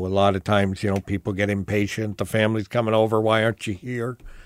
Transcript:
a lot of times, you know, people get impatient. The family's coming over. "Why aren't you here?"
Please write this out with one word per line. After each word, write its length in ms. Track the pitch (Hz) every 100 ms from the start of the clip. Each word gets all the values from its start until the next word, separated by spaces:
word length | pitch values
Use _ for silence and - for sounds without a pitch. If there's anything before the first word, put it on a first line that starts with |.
| 92
a 20 |
lot 280 | 98 98 98
of 80 |
times, 400 | 90 104 98 95
you 60 | 107
know, 100 | 98
people 320 | - 101 -
get 180 | 95 101
impatient. 680 | 101 90 104 104 - 107 98
The 80 | 101
family's 420 | 110 107 110 101
coming 260 | 120 113
over. 280 | 110 110 110
"Why 220 | 110 110
aren't 220 | 110 113 -
you 80 | 95
here?" 420 | 123 123 117 123 - -